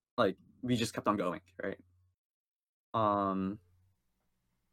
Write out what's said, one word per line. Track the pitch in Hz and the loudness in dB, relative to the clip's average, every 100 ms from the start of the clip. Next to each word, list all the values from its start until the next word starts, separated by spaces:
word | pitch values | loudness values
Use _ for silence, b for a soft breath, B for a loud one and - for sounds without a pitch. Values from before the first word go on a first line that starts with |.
| _ - | _ 0
like, | 104 92 - - | 0 0 -12 -8
we | 123 120 | -2 0
just | 110 - | 0 -4
kept | 110 | -2
on | 104 | 0
going, | 90 85 - - | 0 -4 -10 -10
right? | 98 - - _ _ _ _ _ _ _ _ _ _ | -8 -8 -14 _ _ _ _ _ _ _ _ _ _
Um, | 113 107 101 98 95 95 107 _ _ _ _ _ _ _ _ _ _ _ | 0 2 2 2 0 -2 -4 _ _ _ _ _ _ _ _ _ _ _